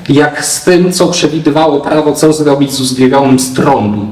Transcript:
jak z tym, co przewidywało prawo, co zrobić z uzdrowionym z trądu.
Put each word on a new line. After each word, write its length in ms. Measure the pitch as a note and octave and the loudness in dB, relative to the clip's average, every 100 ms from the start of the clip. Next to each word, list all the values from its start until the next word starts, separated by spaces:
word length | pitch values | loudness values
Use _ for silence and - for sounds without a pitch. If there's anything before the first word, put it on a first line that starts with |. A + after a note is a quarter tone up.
| - | 0
jak 360 | C#3+ D3 - | 2 2 -2
z 200 | - - | -6 -4
tym, 280 | - F3 F3+ | 0 2 2
co 140 | - E3+ | 0 -2
przewidywało 760 | F3 D3+ D#3+ D#3 D3 D#3+ C#3+ | 0 -2 -2 -2 0 0 0
prawo, 320 | D#3 D#3 D3 | -2 0 0
co 200 | C#3+ D#3+ | 2 0
zrobić 400 | D3+ D3 C#3 C3+ | 2 0 0 0
z 80 | - | -2
uzdrowionym 580 | B2+ B2+ B2+ C3+ C3+ B2+ | -4 2 2 2 2 2
z 140 | - | 0
trądu. 540 | - D3 A#2+ G#2+ G#2 G2+ | -2 0 0 0 -4 -6